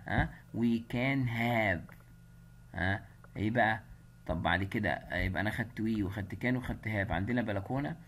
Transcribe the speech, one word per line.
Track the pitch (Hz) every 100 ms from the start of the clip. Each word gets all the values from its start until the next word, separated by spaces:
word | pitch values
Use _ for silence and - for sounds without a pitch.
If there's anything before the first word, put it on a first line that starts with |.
| -
ها، | - 165 - -
وي | 110 117 117 -
كان | 120 135 139 123
هاف، | 117 120 117 104 82 - - - - - - - - -
ها، | - 90 101 - - - -
ايه | 104
بقى؟ | 120 107 113 - - - - -
طب | 82
بعد | 82 87
كده | 95 117 98 - - 87
يبقى | 92 90
انا | 101
خدت | 120 113 -
وي | 110 110
وخدت | 95 101 95
كان | 98 123 127
وخدت | - 107 110
هاف، | 107 95
عندنا | 85 98 123
بلكونه | 110 98 98 131 147 165